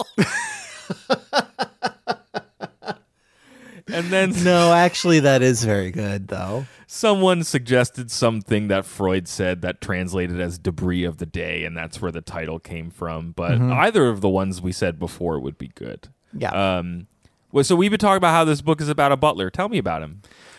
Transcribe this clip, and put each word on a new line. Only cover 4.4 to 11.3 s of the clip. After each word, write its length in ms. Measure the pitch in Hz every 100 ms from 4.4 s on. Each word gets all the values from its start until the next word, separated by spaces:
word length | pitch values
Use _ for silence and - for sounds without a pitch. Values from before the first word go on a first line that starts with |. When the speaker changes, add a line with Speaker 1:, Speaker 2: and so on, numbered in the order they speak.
Speaker 2:
No, 280 | 180 175 170
actually, 480 | 170 175 - 175 160
that 200 | 139 131
is 220 | 127 117
very 260 | 113 101 92
good, 380 | 92 101 101 95
though. 400 | 92 92 120 135 - -
Speaker 1:
someone 580 | - 220 196 185 175
suggested 680 | 160 139 120 127 123 - 117
something 560 | - 117 110 - 107 104
that 180 | 95 95
Freud 420 | - 95 95 87
said 360 | - 92 90
that 180 | 90 -
translated 580 | - 92 90 92 90 87
as 200 | 87 87
debris 440 | 92 80 92 90 87
of 120 | 76
the 80 |
day, 380 | 80